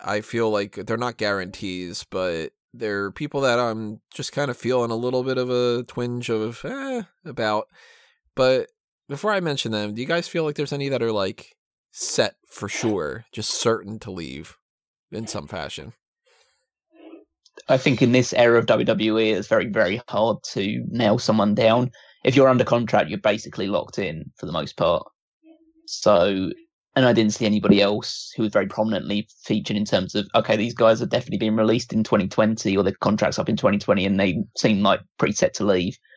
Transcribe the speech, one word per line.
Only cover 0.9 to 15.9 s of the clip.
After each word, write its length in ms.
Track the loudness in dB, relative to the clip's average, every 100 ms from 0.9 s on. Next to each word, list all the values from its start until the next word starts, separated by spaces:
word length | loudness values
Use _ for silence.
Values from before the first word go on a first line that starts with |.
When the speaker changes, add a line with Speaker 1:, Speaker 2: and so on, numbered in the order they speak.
| -4
Speaker 1:
not 180 | -4 -2
guarantees, 880 | -2 -2 -4 -10 -8 -8 -8 -10 -8
but 400 | -4 -2 -2 -6 -12 _
they're 360 | -8 -4 -4 -4
people 300 | -6 -6 -2
that 180 | 2 2
I'm 420 | 0 -2 -8 -12 _
just 200 | -12 -8
kind 180 | -4 -4
of 60 | -4
feeling 340 | 0 0 0
a 40 | -2
little 280 | -2 -2
bit 140 | -2 -2
of 120 | -2
a 340 | 0 0 0
twinge 460 | -4 -6 -6 -6 -2
of, 360 | -2 -2 -6 -10
eh, 380 | -8 -6 -6 -8 _
about. 440 | -14 -6 -2 -2 -4 _ -20 _ _ _ _ 0
But 320 | 2 4 0 _ _ _ _
before 240 | -6 -2
I 80 | -2
mention 320 | -2 -4 -2
them, 220 | -4 -4
do 80 | -6
you 60 | -2
guys 200 | -2 -2
feel 160 | -4
like 120 | -4 -4
there's 180 | -4
any 160 | -4 -2
that 120 | -2
are, 120 | 0
like, 420 | 0 -2 -4 -16 _ _ _ _
set 420 | -12 -6 0 -2 -2 _
for 180 | -12 -8
sure, 580 | -4 -2 -2 -4 -8 -12
just 200 | -10 -6
certain 480 | -2 0 -2 -4 -14
to 120 | -12
leave 460 | -10 -10 -12 -16 -20 _ _ _ _ _
in 160 | -12 -10
some 200 | -10 -10
fashion? 460 | -10 -8 -10 -14